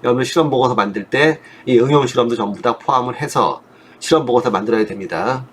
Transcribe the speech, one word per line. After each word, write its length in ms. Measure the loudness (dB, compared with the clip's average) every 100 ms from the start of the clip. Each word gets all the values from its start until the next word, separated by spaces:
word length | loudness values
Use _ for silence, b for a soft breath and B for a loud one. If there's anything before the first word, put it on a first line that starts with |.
여러분 200 | 0 0
실험 260 | 0 0 0
보고서 240 | 2 0
만들 300 | 0 -2 -4
때 340 | -4 2 2 2 B B
이 140 | 2 2
응용 280 | 4 2 2
실험도 280 | 0 0
전부 260 | 0 -4 -2
다 160 | -2 -2
포함을 400 | -2 -2 -2 -6
해서 460 | -4 0 0 -2 _ B B B
실험 260 | 0 0 4
보고서 240 | 2 2
만들어야 340 | -2 -2 -2
됩니다. 600 | -2 -4 -8 -4 -4 -4 -8